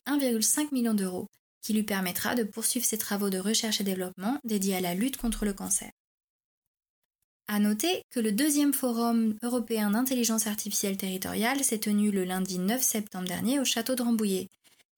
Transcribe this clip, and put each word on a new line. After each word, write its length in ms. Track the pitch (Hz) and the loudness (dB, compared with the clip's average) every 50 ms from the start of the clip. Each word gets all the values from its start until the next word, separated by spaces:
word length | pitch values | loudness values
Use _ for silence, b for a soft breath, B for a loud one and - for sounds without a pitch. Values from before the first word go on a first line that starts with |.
| - | -2
un 100 | - 285 | -2 0
virgule 280 | 294 277 254 233 220 220 | 2 2 2 2 2 2
cinq 260 | - - 294 302 294 | 2 2 2 0 0
million 240 | 277 254 233 233 214 | 0 0 0 2 2
d'euros, 320 | 202 190 185 180 180 208 - - _ _ _ _ _ | 0 0 -2 -4 -6 -8 -8 -12 _ _ _ _ _
qui 120 | - - 214 | -4 0 0
lui 100 | 214 208 | 0 2
permettra 540 | 214 202 190 185 180 175 - - 214 247 | 0 0 -2 -2 -2 -2 -2 -2 0 0
de 80 | 240 220 | 0 0
poursuivre 420 | 208 - 226 220 - - 247 240 | -2 -4 -4 -2 -2 0 0 0
ses 120 | - - 214 | -2 -2 -2
travaux 320 | - - 208 202 202 202 | -2 -4 -2 -2 0 0
de 80 | 190 185 | 0 0
recherche 420 | 185 202 226 220 - 220 208 - | 0 0 0 0 0 0 -2 0
et 40 | 208 | 0
développement 540 | 196 190 185 180 180 185 - 185 214 269 294 - | 0 0 -2 -2 -6 -6 -4 -2 -2 -2 -2 -2
dédiés 320 | 233 214 202 190 196 190 | -2 -2 0 2 2 0
à 40 | 180 | 0
la 140 | 185 175 175 | 0 0 0
lutte 220 | 180 226 269 262 | 0 0 -2 -2
contre 280 | - - 233 214 - 214 | -2 -2 -2 -2 0 -2
le 80 | 208 190 | -2 -2
cancer. 380 | 190 185 185 - - - - - _ _ _ _ _ _ _ _ _ _ _ _ _ _ _ _ _ _ _ _ _ _ _ _ _ _ _ _ _ _ | -4 -4 -2 -2 -2 -2 -6 -14 _ _ _ _ _ _ _ _ _ _ _ _ _ _ _ _ _ _ _ _ _ _ _ _ _ _ _ _ _ _
À 120 | - 208 208 | -4 0 2
noter 460 | 208 208 214 214 - 339 370 427 - - | 4 4 2 2 2 0 0 -2 -4 -4
que 120 | - 254 | -4 -2
le 120 | 220 220 202 | 0 0 2
deuxième 400 | 214 285 311 285 294 294 285 269 | 2 2 2 4 4 4 2 2
forum 640 | - - 247 233 226 233 233 233 233 226 220 214 214 - | 0 0 -2 0 0 0 2 2 2 2 0 0 -2 -4
européen 480 | 240 247 254 240 - 233 220 208 208 | -2 -2 -2 -2 -2 -2 0 2 2
d'intelligence 560 | 202 233 262 262 269 247 233 220 226 226 - | 2 2 2 0 0 2 2 2 2 0 0
artificielle 500 | 220 208 208 - 208 202 - - 202 190 | 0 -2 -2 -4 -4 -2 -2 -2 0 -2
territoriale 640 | 190 - 190 185 185 190 175 175 190 214 240 277 277 269 | -2 -2 -4 -4 -4 -4 -2 -2 0 2 2 2 2 2
s'est 160 | - 233 214 | 0 0 0
tenu 320 | - 214 208 208 208 208 | 2 2 2 4 4 4
le 140 | 196 196 185 | 2 2 0
lundi 340 | 180 185 185 185 185 185 180 | 0 0 -2 -2 -2 -2 0
neuf 220 | 180 190 233 262 | 0 0 2 2
septembre 480 | 262 - - 220 208 - - 185 180 180 | 2 0 0 0 -2 -4 -6 -6 -4 -4
dernier 320 | 180 180 180 220 269 285 | -4 -2 0 0 2 2
au 60 | 254 | 2
château 280 | 247 - 233 226 - 262 | 0 0 0 0 0 -2
de 80 | 247 247 | 0 2
Rambouillet. 460 | 233 233 214 220 202 190 185 190 190 - _ b b b b b _ _ | 2 2 2 2 2 0 0 -2 -6 -12 _ b b b b b _ _